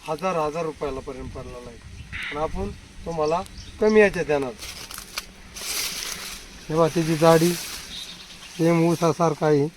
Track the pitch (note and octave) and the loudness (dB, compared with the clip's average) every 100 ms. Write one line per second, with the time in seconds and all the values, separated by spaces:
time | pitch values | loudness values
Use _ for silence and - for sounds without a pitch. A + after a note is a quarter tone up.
0 | - D#3 F#3 E3+ D3+ D#3 D#3+ C#3+ D3 C3+ | -6 -4 -2 0 -2 -2 -6 -4 -6 -6
1 | C3+ B2+ B2+ - B2+ B2 B2 A#2 - - | -10 -12 -10 -12 -12 -14 -16 -18 -18 -18
2 | - - - D3 D#3 F#3 G3+ G3 - - | -14 -10 -8 -4 -4 -4 -6 -8 -18 -14
3 | E3 E3 D3+ E3+ G3 - - - G#3+ G#3+ | -8 -2 0 0 -4 -14 -16 0 6 8
4 | G3+ F3+ D3 D3 C3 G#2+ - - - - | 6 4 0 0 -2 -8 -14 -14 -14 -14
5 | - - - - - - - - - - | -12 -14 -14 -20 -18 -12 -8 -6 -6 -8
6 | - - - - - - - D#3 D#3+ E3+ | -10 -10 -12 -14 -16 -16 -4 2 4 2
7 | D#3+ D#3+ E3 E3 F3 E3+ - - - - | 0 6 8 8 6 0 -8 -12 -12 -14
8 | - - - - - - E3 E3+ E3 E3 | -14 -16 -18 -18 -14 2 4 6 4 4
9 | E3+ D3 E3 D3 D#3 D3 D3 | 2 4 0 2 4 4 2